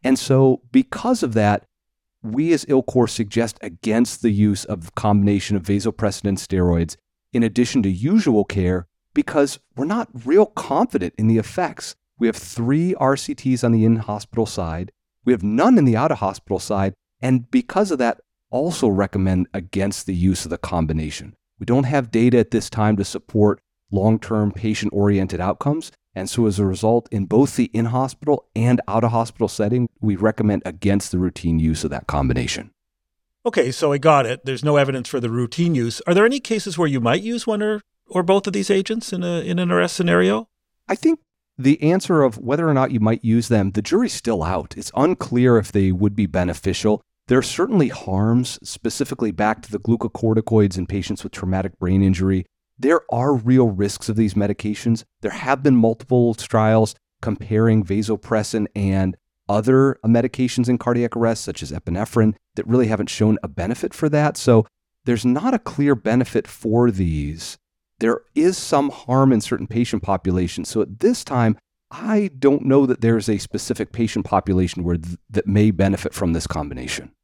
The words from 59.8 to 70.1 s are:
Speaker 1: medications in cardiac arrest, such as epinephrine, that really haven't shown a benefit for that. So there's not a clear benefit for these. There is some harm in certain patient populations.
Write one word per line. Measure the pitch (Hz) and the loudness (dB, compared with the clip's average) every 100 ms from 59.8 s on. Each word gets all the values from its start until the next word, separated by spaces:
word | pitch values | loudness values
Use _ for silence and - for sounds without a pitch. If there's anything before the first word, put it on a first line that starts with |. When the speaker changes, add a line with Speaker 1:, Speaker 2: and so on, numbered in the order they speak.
| 135 131 | 4 2
Speaker 1:
medications | 110 117 120 - 123 - 120 | 2 2 2 -2 -4 0 0
in | 123 | 0
cardiac | - 120 120 117 | 0 0 -2 0
arrest, | 113 110 | 0 -2
such | - - | -6 -10
as | - | -10
epinephrine, | - - 87 107 - 110 104 _ | -10 -6 -4 -2 2 2 2 _
that | - - | -8 0
really | 120 113 | 2 2
haven't | 107 101 | 0 -4
shown | - 107 107 | 0 2 2
a | - | -2
benefit | 71 90 120 - | -6 -6 -4 -6
for | - 156 | -4 0
that. | 147 151 - | 2 0 0
So | - 117 104 _ _ _ | 4 4 4 _ _ _
there's | 127 117 | -4 0
not | 123 127 220 | 2 0 0
a | 254 | -2
clear | - - 143 127 | -4 -2 2 2
benefit | 107 120 127 117 - | 2 0 2 -2 -4
for | - 117 117 120 | -8 0 4 4
these. | 95 90 78 73 80 - - _ _ _ _ | 2 -2 -2 -6 -8 -14 -18 _ _ _ _
There | 113 - _ - | -2 -2 _ 0
is | 170 185 | 0 0
some | - 147 143 | -2 0 0
harm | - - 131 135 | -6 -2 2 4
in | 117 | 4
certain | - - - | 0 -6 -4
patient | 113 120 104 | -4 -2 -4
populations. | - | -2